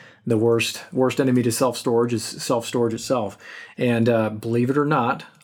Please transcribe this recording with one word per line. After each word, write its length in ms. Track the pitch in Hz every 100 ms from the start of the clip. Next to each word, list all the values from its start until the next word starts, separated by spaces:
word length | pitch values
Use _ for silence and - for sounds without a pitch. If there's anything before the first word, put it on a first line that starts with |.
| - - -
the 100 | 110
worst, 460 | 117 117 110 - -
worst 260 | 131 127 117
enemy 220 | 135 123
to 100 | 123
self-storage 640 | 113 131 - - 117 120
is 100 | 117
self-storage 680 | - - - 123 - 127 117
itself. 460 | 110 - 127 101 - - - - -
And, 320 | 127 117 117
uh, 220 | 117 110
believe 400 | 107 113 117 123
it 80 | 139
or 80 | 147
not, 380 | 151 120 - - -